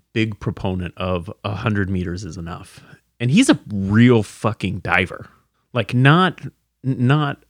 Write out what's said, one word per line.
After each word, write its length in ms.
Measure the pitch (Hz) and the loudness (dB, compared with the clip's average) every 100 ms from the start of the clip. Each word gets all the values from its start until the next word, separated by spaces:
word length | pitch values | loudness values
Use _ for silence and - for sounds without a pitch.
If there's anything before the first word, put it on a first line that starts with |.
| _ | _
big 260 | 113 113 101 | -4 -4 -4
proponent 540 | 113 - 98 92 90 - | -8 -6 -6 -6 -8 -6
of 340 | 92 90 82 - | -4 -4 -6 -10
a 120 | 98 101 | -8 -4
hundred 340 | 117 101 95 | -2 -2 -2
meters 340 | 92 87 90 | -4 -6 -8
is 140 | 98 87 | -10 -12
enough. 440 | 82 87 - - - - _ - | -12 -14 -18 -20 -20 -20 _ -6
And 100 | 123 | 2
he's 200 | 175 269 | 4 4
a 100 | - - | 2 0
real 560 | 101 95 107 123 117 | -4 2 6 6 6
fucking 560 | 101 - 113 104 95 95 | 0 -4 -6 -4 -6 -6
diver. 500 | 87 87 90 - - _ _ _ _ | 0 0 0 -6 -18 _ _ _ _
Like, 200 | 123 104 | -6 -2
not, 480 | 123 135 165 185 165 - _ _ _ | 2 4 4 2 -2 -16 _ _ _
not, 600 | 127 131 123 151 147 - | -6 0 2 2 0 -8